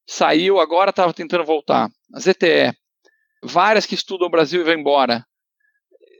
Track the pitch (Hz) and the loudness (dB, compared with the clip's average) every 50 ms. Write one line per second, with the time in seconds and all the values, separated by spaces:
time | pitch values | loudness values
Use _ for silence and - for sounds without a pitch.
0 | _ - - - 175 151 156 160 180 190 196 185 160 156 170 180 196 196 - 202 | _ -12 -4 0 0 2 2 2 2 2 2 2 2 2 2 0 0 0 0 0
1 | 180 170 - - 170 151 175 175 160 147 160 147 - - 139 123 113 - - _ | 0 0 -2 -4 -6 -4 -4 -4 -2 -2 -4 -4 -2 0 0 0 0 -2 -6 _
2 | _ _ - 135 - 185 190 - 185 165 147 143 135 123 - _ _ _ _ _ | _ _ -16 -4 -2 -2 0 2 2 2 2 2 0 0 -2 _ _ _ _ _
3 | _ _ _ _ _ _ _ _ - 123 151 175 190 214 220 202 - - 185 165 | _ _ _ _ _ _ _ _ -16 -4 -2 0 2 2 2 0 0 -2 -6 -8
4 | - - 190 180 180 170 170 165 156 139 170 180 165 160 170 156 143 143 143 139 | -8 -8 -6 -4 -4 0 0 0 0 0 -2 -2 0 0 -2 0 0 0 2 2
5 | 127 120 117 117 - _ _ _ _ _ _ _ _ _ _ _ _ _ _ _ | 2 0 -2 -4 -6 _ _ _ _ _ _ _ _ _ _ _ _ _ _ _
6 | _ _ _ | _ _ _